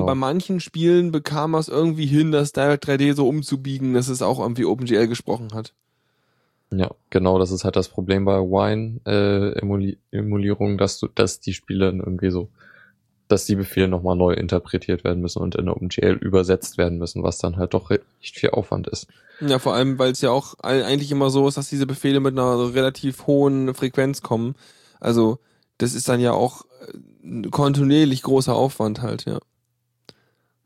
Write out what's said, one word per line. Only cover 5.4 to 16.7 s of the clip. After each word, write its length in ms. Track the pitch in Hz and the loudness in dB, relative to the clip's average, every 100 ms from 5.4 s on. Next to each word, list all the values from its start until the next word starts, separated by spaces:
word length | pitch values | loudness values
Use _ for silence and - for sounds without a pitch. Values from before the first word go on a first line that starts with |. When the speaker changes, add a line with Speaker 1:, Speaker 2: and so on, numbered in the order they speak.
| 113 | -6
Speaker 1:
hat. 200 | 110 110 _ _ _ _ _ _ _ _ _ - | -10 -12 _ _ _ _ _ _ _ _ _ -6
Speaker 2:
Ja, 160 | 95 92 - - | -2 -2 -6 -2
genau, 320 | 95 92 92 | 0 4 4
das 100 | 90 | 2
ist 140 | 92 | -2
halt 100 | 95 | -2
das 140 | 95 92 | 0 -2
Problem 360 | - 92 98 | -4 -2 0
bei 140 | 98 98 | 2 2
Wine, 600 | 92 98 104 107 113 117 | 2 2 2 0 -4 -8
äh, 540 | - 104 101 98 101 - | -2 0 2 2 0 -2
Emuli-, 400 | 101 101 98 - _ | -2 -2 -2 -6 _
Emulierung, 680 | 101 104 104 101 101 101 101 | -6 -2 0 0 0 0 0
dass 220 | 98 - | 0 -2
du, 80 | 110 | -4
dass 320 | - 98 - | 0 0 0
die 120 | - | -8
Spiele 320 | 92 - 95 95 | -8 -6 0 0
dann 120 | 92 | 0
irgendwie 320 | 92 90 95 | -6 -2 -2
so, 180 | 90 85 _ - - _ _ _ _ - | -2 -6 _ -20 -20 _ _ _ _ 0
dass 180 | 101 | 0
die 120 | - 98 | 0 -2
Befehle 320 | 95 - 95 | -2 0 0
nochmal 260 | 92 90 | 0 0
neu 200 | 90 90 | 2 2
interpretiert 680 | 87 87 90 - 87 - 90 | 2 0 -2 -2 -6 -2 -2
werden 180 | - 87 | -2 -2
müssen 220 | 87 - | -4 -4
und 140 | 90 87 | -4 -4
in 120 | 90 | -4
Open 200 | 85 90 | -4 -6
G 140 | - | 0
L 120 | 95 | 0
übersetzt 640 | 92 - 95 90 92 - | 2 2 2 2 0 -2